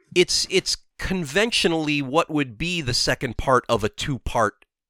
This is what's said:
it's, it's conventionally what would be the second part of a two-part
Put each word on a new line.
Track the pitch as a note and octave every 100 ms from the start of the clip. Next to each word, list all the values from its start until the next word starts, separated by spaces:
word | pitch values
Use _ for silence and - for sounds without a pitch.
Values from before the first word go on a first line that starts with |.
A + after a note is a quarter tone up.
| - F3
it's, | F3 - -
it's | F#3 - - _ -
conventionally | - F#3 D3 F3 A#3 - F#3 E3 D3+ D3
what | C3 D#3 -
would | D3+ C3+ G#2
be | E3+ F3
the | B2
second | A#2+ - B2+ C3 -
part | - B2 -
of | A#2
a | G#2
two-part | - - B2+ - B2 G#2 - _ _